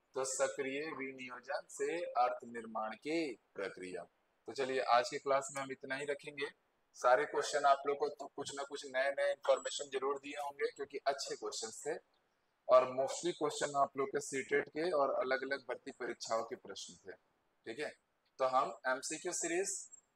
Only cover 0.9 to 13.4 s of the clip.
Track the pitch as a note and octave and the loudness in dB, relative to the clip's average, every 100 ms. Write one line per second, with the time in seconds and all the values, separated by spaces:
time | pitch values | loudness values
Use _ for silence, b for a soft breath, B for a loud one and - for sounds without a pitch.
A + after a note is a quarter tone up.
0.9 | C3+ C3+ C3 B2+ B2 - D#3+ - - C#3+ | -6 -8 -8 -12 -14 -8 -8 -6 -2 -2
1.9 | E3 F3 - B2 B2 A#2+ A#2 A2+ A2 A2 | 0 0 4 4 4 -6 -10 -8 -6 -6
2.9 | A2 D3 E3 D#3 A2 _ - F#2+ F#2 F#2 | -6 -2 -2 -2 -6 _ -6 -6 -6 -10
3.9 | F2+ - _ _ _ - A2+ C3 C3 A#2+ | -10 -12 _ _ _ -12 -4 0 0 6
4.9 | A#2+ - C#3+ C#3 C3+ C3+ C#3 C3+ C3 C3+ | 6 4 -2 0 0 0 -8 -8 -8 -6
5.9 | C3+ C#3+ C#3+ D3+ C#3+ D3 - _ _ _ | -6 -4 -6 -6 -8 -8 -10 _ _ _
6.9 | - B2+ C3 D3 D3+ C#3+ D3 C#3+ - D#3 | 0 4 6 4 0 0 4 6 6 4
7.9 | - C#3+ - C#3 - C#3 C#3 C#3 C#3+ C#3 | 0 0 -4 -12 -8 -8 -6 -6 -8 -4
8.9 | B2+ C#3 C#3 C#3+ C#3 - - - - C#3+ | 0 2 2 2 2 4 4 4 -6 -4
9.9 | C3+ C3+ C#3 C#3+ C#3+ C#3+ C#3+ D3+ - C3+ | -2 0 -2 -4 -6 -6 -2 -4 -4 -8
10.9 | C#3 - C#3 - D3+ C#3+ - A2 - D3 | -4 -2 -2 -4 -6 -6 -6 -8 -8 -6
11.9 | F3+ _ _ _ _ _ _ - B2+ B2+ | -6 _ _ _ _ _ _ 8 8 8
12.9 | B2+ C3+ - E3+ - | 2 -2 0 -4 0